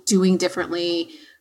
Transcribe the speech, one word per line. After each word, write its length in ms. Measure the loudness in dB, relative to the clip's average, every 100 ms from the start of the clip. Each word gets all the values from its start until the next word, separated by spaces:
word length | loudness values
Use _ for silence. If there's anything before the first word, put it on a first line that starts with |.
| 0
doing 320 | 2 4 2
differently? 720 | 0 -4 -6 -4 -2 -4 -6 -12 -20 _